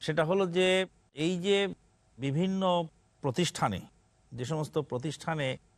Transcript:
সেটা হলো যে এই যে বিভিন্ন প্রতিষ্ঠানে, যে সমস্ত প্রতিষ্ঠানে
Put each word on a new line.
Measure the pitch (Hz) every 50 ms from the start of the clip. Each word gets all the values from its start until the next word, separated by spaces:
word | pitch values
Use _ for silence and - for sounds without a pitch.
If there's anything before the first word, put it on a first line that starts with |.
সেটা | - - 156 160 160
হলো | 156 185 196 190
যে | 180 165 185 185 185 185 185 190 180 _ _ _ _ -
এই | 135 156 170 185 175
যে | 175 202 196 196 202 190 - - _ _ _ _ _ _ _ -
বিভিন্ন | 131 139 135 156 180 190 190 190 190 185 180 175 170 156 - _ _ _ _ _
প্রতিষ্ঠানে, | - 139 120 - 175 151 - - 156 123 98 87 - - _ _ _ _ _ _ _ -
যে | - 117 123
সমস্ত | 117 - 156 151 139 - 156
প্রতিষ্ঠানে | 143 - 131 123 123 160 139 - - - 160 156 139 131 127 - _ _ _